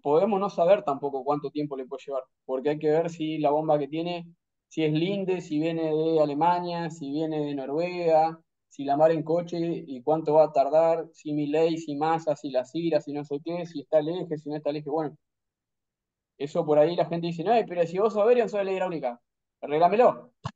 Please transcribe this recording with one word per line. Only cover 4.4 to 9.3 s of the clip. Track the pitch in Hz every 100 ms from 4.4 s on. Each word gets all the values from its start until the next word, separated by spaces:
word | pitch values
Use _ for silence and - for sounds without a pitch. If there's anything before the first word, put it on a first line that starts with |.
| _ _ _
si | -
es | 160
Linde, | 156 175 202 185 180
si | 170 151
viene | 160 165 160
de | 156 160 160
Alemania, | 147 143 170 175 175 170 170
si | 160 139
viene | 147 160 156
de | 147
Noruega, | 143 131 147 175 180 170 160 160 165 _ _ _
si | -
la | 139 143
mar | 160
en | 165
coche | 151